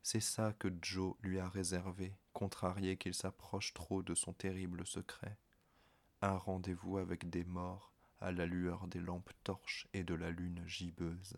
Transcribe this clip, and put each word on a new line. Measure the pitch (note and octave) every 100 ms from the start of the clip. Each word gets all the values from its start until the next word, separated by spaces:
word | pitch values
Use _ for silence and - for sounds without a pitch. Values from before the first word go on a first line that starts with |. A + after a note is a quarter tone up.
C'est | - A2
ça | - - A2
que | G#2+ F#2+ F2
Joe | E2 F#2 F#2 -
lui | F#2+ F#2
a | F#2
réservé, | F#2+ F2+ F2+ F#2 F#2 F#2+ G2 _
contrarié | - G2 - F#2 F#2+ F#2+ F#2+
qu'il | F2+
s'approche | F#2 F#2+ - - G2 -
trop | - F2 F#2+
de | F#2 E2+
son | -
terrible | F#2 F#2+ F#2 F#2 F2 -
secret. | F#2 - - - G#2 _ - _ - - - _ _
Un | G2 F#2+
rendez-vous | F#2+ F#2 F#2 F2 F2+ G2
avec | F2+ F2 F2+
des | F2
morts, | F2 F2+ F2+ F#2+ - _ - -
à | F#2+
la | F2+ E2+
lueur | F2+ F2+ F2 F2+
des | F2+
lampes | F2 F2+ - -
torches | - F#2+ - - -
et | G2
de | F2
la | E2 E2+
lune | E2+ F2+ F2 E2+
gibbeuse. | - F2 E2 E2+ F2 F#2